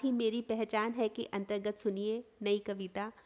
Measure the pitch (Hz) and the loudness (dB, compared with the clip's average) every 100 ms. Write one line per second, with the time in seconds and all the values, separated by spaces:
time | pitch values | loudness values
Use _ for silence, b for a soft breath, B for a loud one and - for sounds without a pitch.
0 | 269 240 226 233 233 226 220 220 220 233 | 2 4 2 2 0 0 2 2 2 2
1 | 220 220 233 196 196 208 208 208 214 196 | 0 0 -4 -4 -2 -2 -2 -2 -2 0
2 | 208 226 247 - 208 208 202 196 190 196 | 0 -2 -6 -6 0 2 0 -4 -4 -4
3 | 208 b | -4 b